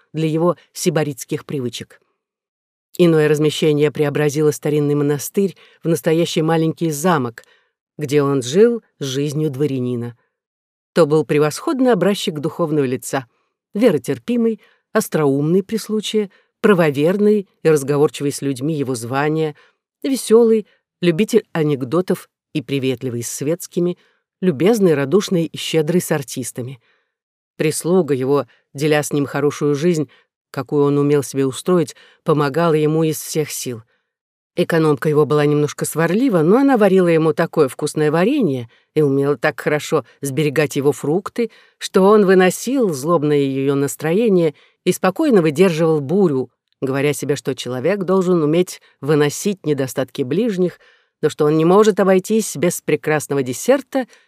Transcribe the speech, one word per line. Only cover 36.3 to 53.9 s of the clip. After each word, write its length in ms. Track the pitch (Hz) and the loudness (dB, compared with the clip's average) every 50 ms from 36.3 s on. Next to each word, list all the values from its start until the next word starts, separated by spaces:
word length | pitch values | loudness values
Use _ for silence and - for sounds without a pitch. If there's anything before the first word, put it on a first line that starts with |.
| 190 170 151 | 2 2 4
но 160 | 170 208 262 | 4 4 4
она 180 | 277 277 269 | 4 4 4
варила 320 | 208 214 196 190 190 180 170 | 4 4 4 4 4 4 4
ему 240 | 165 160 160 160 151 | 4 2 2 2 0
такое 360 | - 170 160 - 165 151 127 | 0 -2 -2 2 2 0 0
вкусное 420 | - - 151 147 - 156 151 151 | 0 -4 -8 -6 -2 0 0 0
варенье 580 | 143 170 185 226 302 294 226 151 135 127 117 120 _ _ _ _ - | 2 2 2 0 0 0 0 0 -2 -4 -6 -10 _ _ _ _ -2
и 60 | 156 | 0
умела 380 | 151 139 135 139 139 143 147 - | 2 2 2 2 0 0 0 -2
так 200 | - 151 143 - | -2 -4 -4 -4
хорошо 460 | - 165 151 147 - - 165 147 - _ _ _ | -4 -4 -2 -2 -2 -2 -2 -4 -4 _ _ _
сберегать 560 | - 139 131 143 156 151 131 160 151 139 - | -8 -6 -2 -2 -2 -2 0 0 0 0 0
его 160 | 143 131 147 139 | 0 0 0 0
фрукты, 580 | - - 139 156 202 - - - - 233 220 _ _ _ _ _ _ | 0 -2 -2 -2 -2 -4 -6 -6 -6 -6 -6 _ _ _ _ _ _
что 240 | - - - 196 185 | -8 -2 2 4 6
он 240 | 196 214 214 202 | 6 6 6 6
выносил 680 | 180 190 185 185 180 - - - 233 269 277 233 190 156 | 6 6 6 6 4 2 0 -4 -4 -2 0 0 0 -2
злобное 460 | 127 131 165 175 151 143 147 147 143 | -2 -2 0 0 0 2 2 2 2
её 360 | 139 135 135 135 135 139 143 | 0 0 -2 -2 -2 0 0
настроение 800 | 139 143 135 - - 147 156 170 208 240 226 190 175 165 156 147 _ _ _ _ _ - | 0 -2 -4 -4 -6 -4 -2 0 0 2 2 2 2 2 0 -2 _ _ _ _ _ -4
и 80 | 185 180 | -4 -2
спокойно 480 | - - 185 185 - 320 302 233 190 | 0 0 -2 0 0 2 2 4 4
выдерживал 600 | 160 160 139 139 190 196 160 151 170 160 160 151 | 4 2 2 2 2 2 2 2 2 2 2 0
бурю, 500 | 139 131 165 208 196 170 139 131 123 - _ _ _ _ _ _ 143 | 0 0 0 2 2 2 2 0 -4 -6 _ _ _ _ _ _ -6
говоря 300 | 131 135 139 135 147 143 | -4 -2 0 0 0 -2
себе, 220 | - 151 139 143 | -2 -2 -4 -4
что 180 | 131 - 147 131 | -4 -4 -6 -6
человек 460 | - - 123 123 127 120 165 202 202 | -6 -6 -8 -6 -4 -2 -2 -2 -2
должен 420 | 180 156 190 190 180 180 185 170 151 | -2 0 0 0 2 2 2 2 2
уметь 400 | 147 156 170 180 - - - _ _ _ _ | 2 2 0 0 -2 -6 -16 _ _ _ _
выносить 640 | - 139 156 147 147 147 - - - 202 202 - - | -2 0 2 2 2 0 0 -2 -4 -4 -4 -4 -4
недостатки 580 | 151 147 135 139 127 - - 131 - - - 135 | -4 -2 -2 -4 -4 -4 -6 -6 -6 -6 -6 -6
ближних, 580 | 123 143 180 240 240 196 180 180 170 - - _ _ _ _ _ _ _ _ - | -4 -2 -2 -2 -2 -2 -2 -2 -2 -4 -8 _ _ _ _ _ _ _ _ -4
но 80 | 147 | -4
что 160 | - - 156 | -2 0 0
он 100 | 147 156 | 2 2
не 80 | 156 160 | 2 4
может 360 | 170 185 208 220 220 190 208 | 4 6 6 6 4 2 2
обойтись 560 | 196 190 190 185 185 - 214 220 208 - - | 2 2 2 2 2 0 -2 -2 -2 -4 -4
без 260 | 147 147 175 - - - | -4 -2 -2 -2 -4 -4
прекрасного 600 | - - 147 - 156 156 151 - - 143 139 135 | -4 -4 -2 0 -2 -2 -2 -2 -2 -2 -2 -2
десерта 640 | 127 123 - - - 269 - - _ | -4 -6 -4 0 0 0 0 0 _